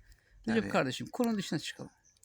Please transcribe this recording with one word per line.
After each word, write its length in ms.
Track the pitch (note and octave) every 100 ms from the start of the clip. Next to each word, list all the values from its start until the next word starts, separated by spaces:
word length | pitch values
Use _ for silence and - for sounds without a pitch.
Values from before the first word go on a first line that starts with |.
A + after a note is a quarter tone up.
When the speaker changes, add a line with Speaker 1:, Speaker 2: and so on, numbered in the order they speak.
| - - _ - -
Speaker 1:
Recep 160 | A3+
Speaker 2:
Tabii. 80 | G3
Speaker 1:
kardeşim, 360 | F#3+ C#3 B2 -
konunun 260 | - A#3 A3
dışına 220 | - D3+
çıkalım. 320 | - - - _ _ _